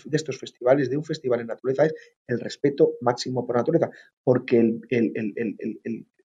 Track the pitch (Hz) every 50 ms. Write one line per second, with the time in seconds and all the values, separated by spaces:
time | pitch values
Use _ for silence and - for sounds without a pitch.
0 | - - 147 151 156 - 123 - - - - _ 120 123 139 147 139 120 135 151
1 | 156 - 156 - - 123 117 117 117 113 107 - - 131 131 139 151 156 156 -
2 | - _ _ _ _ - 120 110 - - - - - 143 139 - 160 117 - -
3 | 123 120 127 - - 127 127 120 120 - 120 120 120 156 165 147 123 - - -
4 | - _ _ _ _ 135 123 123 - - 123 117 113 110 113 - - - 127 117
5 | 113 98 - 117 110 101 - - 117 101 - - - 113 107 - - 117 113 -
6 | - _ _ _